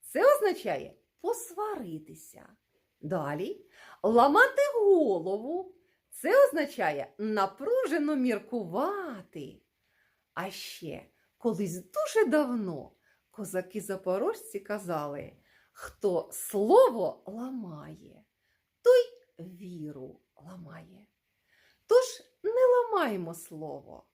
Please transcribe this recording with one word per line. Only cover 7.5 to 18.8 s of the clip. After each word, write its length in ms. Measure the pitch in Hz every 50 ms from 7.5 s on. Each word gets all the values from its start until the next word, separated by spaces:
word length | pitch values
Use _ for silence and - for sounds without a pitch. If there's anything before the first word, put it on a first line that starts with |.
| - - 277 349 466 523 523 359 277 339 294 294 302
міркувати. 1500 | 277 254 247 233 - - - - 240 208 170 160 202 277 359 403 403 381 330 247 196 180 _ _ 170 143 123 110 - _ _ _ _ _ _ _ _ _ _ _ _ _ _ _
А 180 | - 175 190
ще 540 | 180 - - - - - - 156 143 160 - _ _ _ _ _ _ _
колись 540 | - 240 214 165 208 185 165 180 175 -
дуже 340 | _ 587 622 587 - 440 427
давно 680 | 285 254 302 294 254 247 233 214 185 165 139 - - _ _ _ _ _ _ _ _
козаки-запорожці 1300 | _ - 214 170 - 185 185 185 - 214 196 202 196 190 190 185 185 196 240 370 440 - - - - 196
казали: 760 | - - 208 208 196 175 175 156 147 147 143 143 - - - _ _ _ _ _ _ _
"Хто 580 | _ - - - - _ - 202 180 165 - -
слово 920 | - - - - - 202 202 220 330 466 523 466 254 226 185 156 - - _
ламає, 960 | - 202 226 240 262 269 254 220 180 160 151 147 151 156 156 - - - - _ _ _ _ _ _ _ _ _ _ _ _